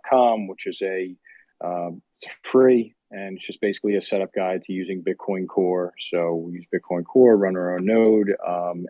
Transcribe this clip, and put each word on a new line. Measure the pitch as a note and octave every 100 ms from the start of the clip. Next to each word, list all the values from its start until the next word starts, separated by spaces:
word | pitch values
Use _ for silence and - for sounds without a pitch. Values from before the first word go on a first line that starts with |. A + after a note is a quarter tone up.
| -
com, | C3 A#2+ A2 F#2+
which | F2+ F#2+
is | -
a, | G2 F#2+ F#2 F2+ _ - _ -
uh, | F2 F2 E2+ F2 _ -
it's | - -
free, | - C3 C3 A#2+ A2 _ _
and | G2+ G2 F#2+
it's | -
just | -
basically | G#2 G2 G#2 G2
a |
setup | - G2+ F#2+
guide | G2+ F#2 F#2
to | -
using | F#2+ F2+ F#2
Bitcoin | F#2 F#2 - F#2+ F2
Core. | - F2+ F2+ F2+ -
So | - F2 E2+ E2
we | E2+
use | F2 -
Bitcoin | F#2 - F2
Core, | F2 C3 B2 G#2
run | F#2+ F#2
our | F2+
own | F2+
node, | F#2+ A2+ A2+ A2 G2+ F#2+ F2
um, | F2 F2 F2